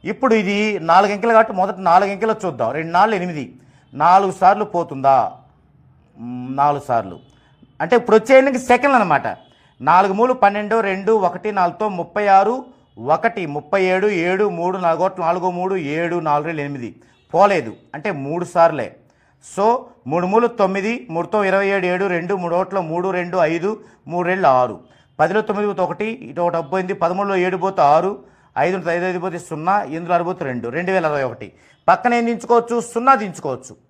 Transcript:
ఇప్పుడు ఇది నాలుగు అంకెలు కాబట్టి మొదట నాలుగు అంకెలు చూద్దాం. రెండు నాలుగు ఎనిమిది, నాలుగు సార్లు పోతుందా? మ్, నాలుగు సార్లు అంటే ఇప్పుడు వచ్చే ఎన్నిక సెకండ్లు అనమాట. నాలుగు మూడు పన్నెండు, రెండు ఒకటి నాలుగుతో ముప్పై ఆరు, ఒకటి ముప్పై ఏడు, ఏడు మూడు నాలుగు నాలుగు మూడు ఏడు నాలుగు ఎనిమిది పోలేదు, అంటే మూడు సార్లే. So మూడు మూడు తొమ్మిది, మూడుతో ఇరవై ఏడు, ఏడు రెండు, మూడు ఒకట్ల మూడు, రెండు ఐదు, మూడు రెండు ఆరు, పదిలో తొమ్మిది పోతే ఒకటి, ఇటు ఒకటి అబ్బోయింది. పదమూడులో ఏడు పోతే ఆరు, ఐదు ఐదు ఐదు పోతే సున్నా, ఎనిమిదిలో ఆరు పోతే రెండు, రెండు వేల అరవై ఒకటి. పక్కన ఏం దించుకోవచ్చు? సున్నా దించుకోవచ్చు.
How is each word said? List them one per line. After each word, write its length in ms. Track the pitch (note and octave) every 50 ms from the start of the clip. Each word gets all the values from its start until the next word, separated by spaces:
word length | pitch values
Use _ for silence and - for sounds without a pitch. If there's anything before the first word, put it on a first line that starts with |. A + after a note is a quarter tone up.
| -
ఇప్పుడు 300 | E3 - - - C4 A3+
ఇది 440 | A3 G3+ F#3 G3+ G3+ G#3+ G#3+ G#3 F#3 D#3+
నాలుగు 300 | E3 E3 F#3 G3+ G3+ G3+
అంకెలు 200 | G3+ F#3 A#3+ A3+
కాబట్టి 200 | A3 A3+ A3+ -
మొదట 260 | F#3 F#3 F#3+ - F#3
నాలుగు 320 | F#3+ F3 E3 F#3 G3+ G3
అంకెలు 240 | G3+ F#3 G3 A3 A3 A3 -
చూద్దాం. 240 | F3+ D3+ A#2 B2 A2+
రెండు 220 | C3 D3+ D#3+ E3 E3+
నాలుగు 240 | F3 G3 A3+ A3
ఎనిమిది, 280 | F#3+ F3 F3+ E3+ D3+ B2+ - - - _ _ _ _ _ _ -
నాలుగు 380 | C3 D3 E3+ F3+ G3 G3+ F#3+ F3+
సార్లు 320 | - F#3+ F3+ G3+ G3+ G#3
పోతుందా? 680 | G#3 - F3 E3+ E3 D3 C3+ C3 C#3 C3+ B2+ A2 F#2+ F2+ - _ _ _ _ _ _ _ _ _ _ _ _ _ _ _ -
మ్, 380 | A2+ A#2+ B2 B2 B2 B2+ C3
నాలుగు 260 | C#3 C#3+ D3 D3 C#3+ C3+ -
సార్లు 300 | B2 A2+ G#2 F#2+ F2 D#2 _ _ _ _ _ _ _ _ - _ _ _
అంటే 160 | A#3 F3+ B3
ఇప్పుడు 200 | A#3 A#3 A#3 G3+
వచ్చే 220 | A3 A3 - C4+ C4
ఎన్నిక 180 | C4 C#4 C4
సెకండ్లు 420 | B3+ B3+ - B3 B3 B3 C#4+ C4+ B3
అనమాట. 280 | G#3 F3 D3+ C#3 - A2+ F#2 - - _ _ _ _ _ _ _
నాలుగు 320 | B2 C#3+ E3+ F3+ F#3+ G3+ F#3+
మూడు 200 | G3+ A#3 B3+ B3+
పన్నెండు, 480 | C4 G#3 G3+ G3+ G#3 G#3 G#3 A3 A3+
రెండు 320 | G#3+ G3 F#3+ F#3+ G3 F#3 A3
ఒకటి 400 | A3 F#3+ F3 F3 F3+ - G#3+ G#3
నాలుగుతో 360 | G3 F3+ F3 E3+ - G#3+ G#3+
ముప్పై 380 | F#3+ F3 E3+ E3 - G#3 G#3
ఆరు, 380 | G3+ F#3+ F#3+ G3+ G#3 A#3+ C4 B3+ - - _ _ _ _ G#2+
ఒకటి 480 | A2+ C3 D#3 G#3+ G#3+ A#3 - G3+ F3+
ముప్పై 360 | D#3 C#3+ D3 C#3+ - - G3 F#3+
ఏడు, 220 | F#3 F#3 F#3+ F#3+
ఏడు 380 | G#3+ G#3 F3 E3 F3 F#3 F#3+ G#3+ G3+
మూడు 300 | F3+ E3+ E3+ F3+ F#3 F#3+
నాలుగు 320 | F3+ E3+ E3 D#3 F3 F#3+ F#3 F#3
నాలుగు 300 | F3 D#3+ F3 F3+ F3 F#3
మూడు 240 | F3+ F3 F3+ F#3+ G3
ఏడు 400 | F#3+ D#3 C#3 D3 D#3+ E3+ E3+ E3+
నాలుగు 320 | F3 D#3+ D#3 D3 D3 D3 E3
ఎనిమిది 420 | E3 D3+ C#3+ C#3+ C#3+ C3+ A#2+ G#2+ - - _ _ _ _ _ _ -
పోలేదు, 380 | E3 G3 G3+ G3+ E3+ B2+ A2 G2 - _ _ -
అంటే 160 | D3+ D3+ G#3+
మూడు 340 | F#3 C#3+ C3+ C#3 D#3 F3 F3
సార్లే. 520 | F3 - F3+ E3 E3 E3 C#3+ A2+ F#2 - - _ _ _ _ _ _ _ _ _ - -
So 100 | - G3 A3 A#3+ C4 B3+ - - _ _
మూడు 200 | B2+ D3 E3+ F3
మూడు 200 | F3+ G3+ A3+ A#3+
తొమ్మిది, 600 | A#3 A#3+ - G3+ F#3+ F#3+ G3 F#3 G#3+ A#3 B3 - -
మూడుతో 340 | D#3+ E3 E3+ - - G#3+ G3+
ఇరవై 220 | F#3+ F#3+ G3 G3
ఏడు, 200 | G3 G3 G3 F3+
ఏడు 180 | F3+ F3+ F3+ G3
రెండు, 300 | G3+ F3+ E3+ E3 F3 G3+
మూడు 200 | F#3+ F3+ E3+ E3
ఒకట్ల 260 | F3 F#3+ F#3 F#3+ G3
మూడు, 280 | F3 D#3 D#3+ E3+ F3+ F#3+
రెండు 280 | F#3 F3+ F3 F3+ F3 F#3
ఐదు, 420 | E3 D#3 E3 E3+ D#3+ G3+ A3 G#3+ - - _ _ _ C3+
మూడు 180 | D#3+ F3 F3+ E3+
రెండు 180 | F#3 F#3+ F3+
ఆరు, 340 | D3+ C3 B2+ B2+ A#2+ G#2 D#2+ - _ _ _ _ _ _ -
పదిలో 220 | D3 E3 F#3+ G#3+
తొమ్మిది 280 | G#3+ G#3+ G#3 G3+ G#3 G#3
పోతే 140 | G3 E3 F#3
ఒకటి, 220 | F3 F3+ F3+ G#3
ఇటు 360 | A3 A3+ C4 - - C#3+ E3
ఒకటి 160 | F3 F3 E3+
అబ్బోయింది. 380 | E3 E3 C#3 D#3 F#3+ F#3 F3+ G3
పదమూడులో 420 | - E3+ E3 F3+ F#3 G3+ G3+ G3
ఏడు 200 | F#3 F3+ F#3 F3+
పోతే 260 | F3+ E3+ F#3+ F#3+ F#3+ D#3
ఆరు, 360 | C#3 D3 D#3+ F3 F#3+ G#3 G3+ - _ _ _ _ _ _ -
ఐదు 320 | C#3 E3+ F#3 F#3+ E3 E3+
ఐదు 140 | E3 F3 F3
ఐదు 140 | F#3 F3+ F3+
పోతే 200 | E3+ F#3 E3 F3
సున్నా, 440 | - - E3 D3+ D#3 F3+ G3 G#3 G3+
ఎనిమిదిలో 320 | B2+ C#3+ D#3 F3 E3+ F3+
ఆరు 100 | E3+ E3+
పోతే 200 | E3+ F3+ - E3+
రెండు, 240 | C3+ B2+ B2 A#2+ A#2
రెండు 240 | A#2+ D#3+ F3 F3+ F#3+
వేల 140 | F#3 E3+
అరవై 160 | D#3 D3 C#3+ C3+
ఒకటి. 300 | B2+ A2+ - A2+ F#2+ _ _ _ _ _ _ _ -
పక్కన 260 | F3 - - A#3+ A#3+
ఏం 120 | A#3+ A#3
దించుకోవచ్చు? 540 | A#3 A#3 G#3 - - A#3+ A#3 A#3 A#3 A#3 A#3+
సున్నా 340 | G#3+ - - A3+ A#3+ C4+ C4+
దించుకోవచ్చు. 640 | C4 A3 G3 D#3 - - D3+ B2+ A#2+ - - G#2 _ _ _